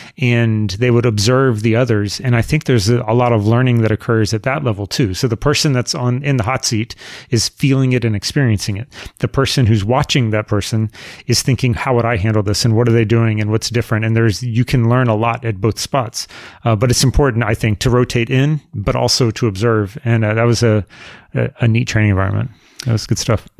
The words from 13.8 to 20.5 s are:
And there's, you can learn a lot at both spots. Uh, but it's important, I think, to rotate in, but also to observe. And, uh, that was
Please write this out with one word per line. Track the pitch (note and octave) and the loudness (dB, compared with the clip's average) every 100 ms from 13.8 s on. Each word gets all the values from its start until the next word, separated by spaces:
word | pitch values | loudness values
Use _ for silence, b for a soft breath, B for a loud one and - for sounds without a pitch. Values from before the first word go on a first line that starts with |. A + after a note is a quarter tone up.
| A2+ A2 | -2 -2
And | A2 A2+ | 0 2
there's, | A2+ F#2+ | 2 0
you | B2+ A2+ B2 | -2 -2 0
can | C3 A2+ | 2 2
learn | B2 B2 | 2 2
a | G#2+ | 0
lot | A2+ A#2 A2+ | 0 -2 -4
at | F#2+ | -2
both | A2 - | -2 -2
spots. | - C#3+ A#2 - - B B B A#2 | -4 -4 -4 -8 -14 B B B -2
Uh, | A2 | 0
but | B2 | 2
it's | A#2+ | 2
important, | C3+ D#3+ C#3+ A2+ | 2 4 2 2
I | A2 | -2
think, | A2+ A#2 G2+ | 0 -2 0
to | C3 | 0
rotate | B2 B2 B2+ A#2 | 2 2 0 0
in, | C3 C#3+ D3+ - | 0 2 0 -4
but | G#2+ G2+ B2+ | -6 -2 0
also | B2 - A#2+ | 0 2 0
to | G#2+ A#2+ | 0 -2
observe. | F#2+ A#2 A2 G2+ A#2 | 0 0 0 0 -4
And, | A2+ A#2 G#2+ | 0 0 2
uh, | |
that | A2 | 2
was | A#2+ | 2